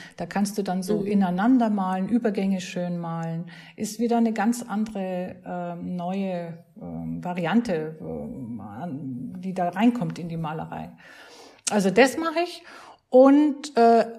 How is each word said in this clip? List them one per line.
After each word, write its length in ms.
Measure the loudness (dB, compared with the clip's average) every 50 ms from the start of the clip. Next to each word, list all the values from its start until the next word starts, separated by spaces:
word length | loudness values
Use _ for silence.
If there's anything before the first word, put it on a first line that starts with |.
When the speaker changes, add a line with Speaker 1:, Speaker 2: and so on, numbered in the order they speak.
| -16 -16 -12
Speaker 1:
da 100 | -10 -10
kannst 320 | -4 0 0 0 0 0 -2
du 40 |
dann 200 | -2 -2 -2 -2
so 180 | -2 0 -2 0
Speaker 2:
Mhm. 60 | 0
Speaker 1:
ineinander 640 | 2 2 2 4 2 2 2 4 6 6 6 6 4
malen, 380 | 2 0 0 0 0 -2 0 0
Übergänge 520 | 0 2 2 0 0 0 0 0 0 0
schön 380 | -2 -6 -6 -6 -4 -4 -4 -4
malen. 480 | -6 -6 -6 -4 -4 -4 -6 -6 -8 -10 -14 -18 -20 -20 -10
Ist 240 | -8 -8 -8 -4 -4
wieder 180 | 0 2 2 2
eine 140 | 2 2 2
ganz 280 | 2 0 0 0 -2
andere, 760 | -4 -6 -4 -4 -4 -4 -4 -6 -4 -4 -4 -4 -6 -6 -10 -14 -12
ähm, 500 | -10 -8 -8 -6 -8 -8 -8 -8 -8 -6
neue, 600 | -4 -4 -4 -4 -2 -2 -4 -4 -4 -6 -8 -12 -14 -18 _ _ -16
ähm, 440 | -14 -10 -10 -8 -6 -6 -6 -6 -6
Variante, 720 | -6 -4 -2 -2 2 2 2 2 2 -2 -2 -2 -6 -8 -10
ähm, 600 | -10 -10 -8 -8 -8 -10 -10 -12 -10 -10 -10 -12
an, 760 | -12 -12 -12 -10 -10 -10 -8 -8 -8 -10 -10 -10 -10 -12 -12 -10
die 160 | -8 -6 -4
da 140 | -2 -2 -2
reinkommt 480 | 0 2 2 2 2 2 -2 -6 -6 -8
in 100 | -10 -8
die 80 | -8
Malerei. 540 | -6 -6 -6 -6 -8 -10 -10 -10 -12 -12 -14 -16 -20 -20 -20 -20 -20 -20 -20 -20 -20 -20 -20 -20 -10 _ -2
Also 200 | 0 0 0 4
das 280 | 6 6 4 4 4 -2
mache 220 | -4 -2 -2 -2 -4
ich. 180 | -4 -6 -14 -18 -20 -20 -20 -20 -20 -20 _ _ _
Und, 680 | 8 8 10 10 10 8 6 4 2 -2 -8 -2 2
äh, 280 | 6 6 8 8 6 4 2 -4